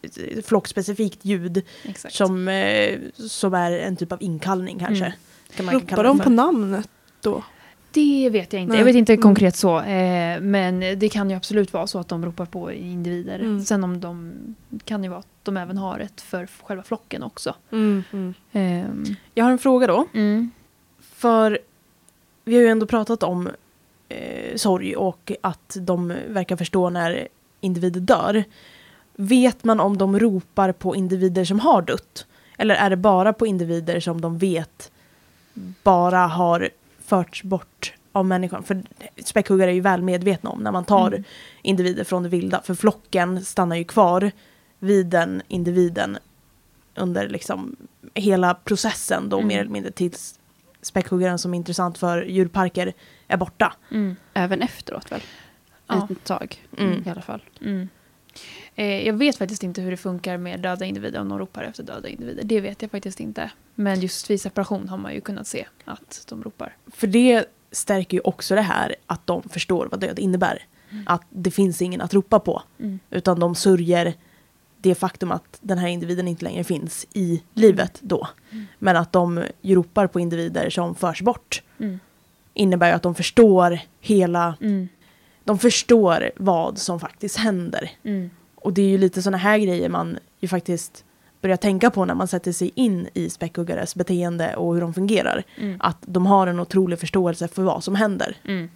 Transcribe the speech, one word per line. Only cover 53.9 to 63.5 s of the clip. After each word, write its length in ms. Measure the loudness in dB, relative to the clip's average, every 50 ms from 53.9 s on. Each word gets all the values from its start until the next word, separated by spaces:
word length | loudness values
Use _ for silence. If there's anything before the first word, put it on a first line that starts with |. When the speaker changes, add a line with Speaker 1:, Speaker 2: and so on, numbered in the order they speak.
Speaker 2:
Mm. 240 | -4 -4 -4 -4 -6 -10 _ _ _
Speaker 4:
Även 280 | -2 -2 -2 -2 -2
efteråt 500 | -4 -6 -6 -10 -14 -12 -12 -12 -12 -10
väl? 100 | -12 -12 -12 -14 -20 -20 -20 -20 _ _ _ _ _ _ _ _
Speaker 2:
Ja. 200 | -4 -4 -2 -4
Speaker 4:
Ett 120 | -8 -12 -6
tag 380 | -8 -8 -6 -6 -12 -14 -18 _ _ -6 -2
Speaker 1:
Mm. 260 | -2 0 0 -2 -4
Speaker 4:
i 40 | -8
alla 120 | -10 -10
fall. 200 | -10 -12 -14 -14 _ _ _ -12
Speaker 2:
Mm. 280 | -8 -6 -6 -6 -8 -10 _ _ _ _ _ _ _ _ _ -20 -20 -20 -20 -20 -20 -20 _
Eh, 320 | -6 -4 -4 -4 -2 -2 -2
jag 60 | 0
vet 240 | 2 2 2 2 0
faktiskt 260 | -4 -6 -6 -8 -8
inte 180 | -8 -8 -6
hur 100 | -6 -6
det 60 | -6 -6
funkar 400 | -6 -8 -8 -6 -6 -8 -8 -8
med 220 | -8 -10 -10 -8
döda 260 | -6 -6 -6 -6 -6
individer, 340 | -8 -8 -8 -8 -8 -8 -6
om 80 | -6 -6
de 100 | -6 -6
ropar 240 | -8 -10 _ -12 -12
efter 200 | -12 -12 -14 -14
döda 240 | -14 -14 -14 -12 -14
individer. 360 | -14 -12 -12 -12 -10 -10 -4
Det 180 | -2 -2 -2
vet 200 | -2 -4 -10 _
jag 100 | -12 -10
faktiskt 280 | -10 -10 -10 -10 -12 -12
inte. 320 | -12 -12 -10 -10 -12 -12